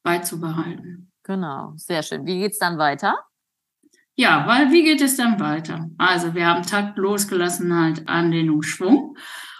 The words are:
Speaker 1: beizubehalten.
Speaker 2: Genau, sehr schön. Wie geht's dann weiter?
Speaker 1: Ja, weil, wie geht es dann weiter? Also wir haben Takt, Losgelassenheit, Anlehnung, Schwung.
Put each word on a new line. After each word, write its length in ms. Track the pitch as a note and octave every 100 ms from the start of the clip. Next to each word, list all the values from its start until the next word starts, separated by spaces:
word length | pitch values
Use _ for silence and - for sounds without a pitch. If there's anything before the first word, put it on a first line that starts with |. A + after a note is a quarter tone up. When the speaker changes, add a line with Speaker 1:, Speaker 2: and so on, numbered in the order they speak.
Speaker 1:
beizubehalten. 1120 | F3 F3 - E3 E3 D#3+ F3 - F3 F3+ - _
Speaker 2:
Genau, 520 | - F#3+ E3 C3+ - D#3
sehr 260 | - E3
schön. 220 | D3+ D#3
Wie 140 | C#3+ F3+
geht's 200 | G3+ -
dann 200 | F3+ E3
weiter? 400 | D3 E3+ G3+ G#4 - _ _ _ _ _ _ _ _ -
Speaker 1:
Ja, 300 | A3+ D3+ E3
weil, 240 | B3 C#4+
wie 140 | E4+
geht 160 | D#4 C#4+
es 160 | C#4 C4
dann 240 | A#3+ G3+
weiter? 480 | D3+ D3+ E3 E3 E3 -
Also 360 | F3 F3 E3+
wir 120 | E3+ E3+
haben 160 | F3
Takt, 340 | F3 G#3 G3+ -
Losgelassenheit, 1080 | G3 G#3 G3+ F#3 F3 F3 F3 E3+ D#3+ D#3+ -
Anlehnung, 560 | E3+ E3+ E3 E3 D3+
Schwung. 540 | D#3+ - F#3 C#4+ - - - - - -